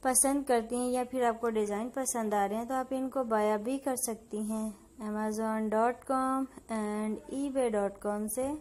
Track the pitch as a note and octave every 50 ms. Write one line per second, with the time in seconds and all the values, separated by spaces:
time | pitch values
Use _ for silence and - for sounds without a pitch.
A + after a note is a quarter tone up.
0 | - C4 B3+ B3 - C4+ C#4 C#4+ C#4 - B3 A#3 A3 A3 B3 A#3+ B3 B3 B3 B3+
1 | B3 B3 B3+ C4 B3 A#3 A3+ A3+ A#3+ A#3 A3 A3 G#3 G#3 G#3 G#3 A3+ B3+ A#3 C#4
2 | C4 B3 - A#3+ A3 G#3+ G#3 G#3 G3+ G3 G3+ A3 A#3 A#3 C4 C4 B3+ B3+ C4+ C4
3 | C4 C4 A#3+ C4+ C4 A3+ A3 G#3+ G#3+ G#3+ G#3+ G#3+ G#3 A#3 C4+ C#4 C4+ C#4+ B3+ A#3+
4 | - - A3 G#3+ - - - G#3 G#3+ G#3 A3 A3 A3 A3 G#3 - - - - -
5 | A3 G#3+ G#3+ G#3+ G#3+ G#3+ G#3+ G#3+ A3 A3 A3 A3 A3 G#3+ G#3 A3 A3+ A#3+ B3 A#3+
6 | - - C#4 C4 C4 C4 C4 C4+ C4+ C4 - - - - A3+ A3 G#3+ G#3 G#3 G#3+
7 | G#3+ G#3+ G#3+ - - - - C4+ C#4 C#4+ C4 C4+ C4 A#3 G#3+ G#3 G3+ G3 G3 G3
8 | - G#3 G#3 G#3 G#3+ G#3+ - B3+ B3+ C4+ D4 D4+